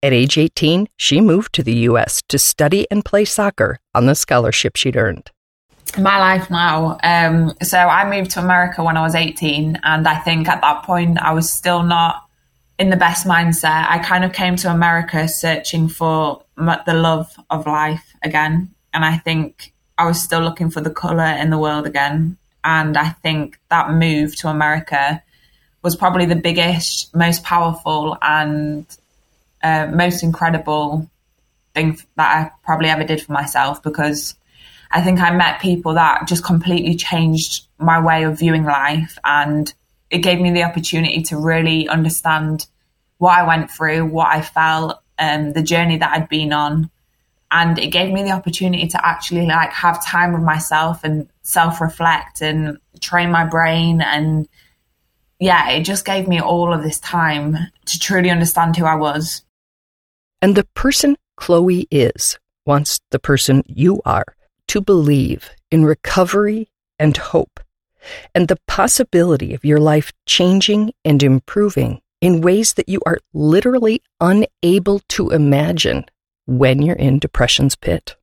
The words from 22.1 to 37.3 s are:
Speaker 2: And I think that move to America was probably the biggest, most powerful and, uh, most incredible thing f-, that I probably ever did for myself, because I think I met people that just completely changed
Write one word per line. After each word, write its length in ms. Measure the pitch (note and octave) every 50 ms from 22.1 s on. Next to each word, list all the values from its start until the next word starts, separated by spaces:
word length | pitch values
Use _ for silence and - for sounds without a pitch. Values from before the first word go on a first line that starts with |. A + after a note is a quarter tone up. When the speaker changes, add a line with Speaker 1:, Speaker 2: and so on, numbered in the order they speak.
| D3 D#3 D#3+ D#3+ F3+ _ _ _ _ _ _
Speaker 2:
And 340 | D#3 D#3+ D#3+ D#3 D3+ D3+
I 140 | D3 D3+ D#3+
think 480 | E3 _ _ E3 D#3 D#3 D3+ D3 - _ _ _
that 220 | E3+ E3+ D#3+ C3+ D#3
move 420 | E3 E3 E3 D#3 D3+ D3+ D3+ D3+
to 120 | - - E3
America 760 | D#3 D3+ D3+ D3+ D3+ D#3+ D#3 - D#3 C#3+ C#3 C#3 D#3 E3 _ _ _ _ _ _ _ _ _ _ _ _ _
was 140 | F3 E3
probably 300 | - - F#3 F3+ F3+ F3+
the 80 | F3 F3
biggest, 800 | E3 - E3+ E3 E3+ E3+ E3+ F3+ E3 E3 - - - - - _
most 300 | E3 E3+ E3+ E3+ E3+ -
powerful 720 | - - F3 E3+ E3 E3 E3 - D#3+ D#3 D3+ D3+ D#3 D3+ -
and, 680 | - D3 D3+ D#3 D3+ D3+ D3+ D3+ D3+ D3+ D3+ D3+ - _ - _ _ _ _ _ _ _ _ _ _ _ _ _ -
uh, 240 | D#3+ D#3+ D#3 D#3 D3+ D3
most 300 | E3 F3 F3+ F3+ F3 -
incredible 840 | E3 E3 - E3+ E3 E3 D#3+ D#3 - D3+ D3+ D3+ D3 D3 D#3 D#3+ E3 _ _ _ _ _ _ _ _ _ _ _ _ _
thing 180 | D#3 D#3+ D#3+ D#3
f-, 140 | - - _ _
that 200 | - D#3 - -
I 140 | D#3 D#3+ D#3 - _ _
probably 240 | - D#3+ D#3 D#3+ D#3+
ever 160 | D#3 D3+ D#3
did 180 | D#3 D#3+ D3+ -
for 100 | - D3
myself, 500 | C#3 C#3+ C#3+ - C#3 C3 C3+ C#3+ - _
because 520 | D#3 D3+ - D3 D3 D3 D3 - - - _ _ _ _ _ - - - - _ _
I 120 | - E3 E3+
think 180 | F#3 F#3 F3+
I 100 | F3+ E3+
met 300 | F3 F3+ F3 E3 - -
people 340 | - F#3+ F3+ F3 F3 E3 D#3+
that 320 | E3 E3 D#3 C#3 - -
just 160 | E3 F3 E3 -
completely 540 | - F3+ E3 E3 F3+ F3+ F3 E3+ E3+ E3+
changed 720 | E3+ - - F3+ E3 E3 D#3+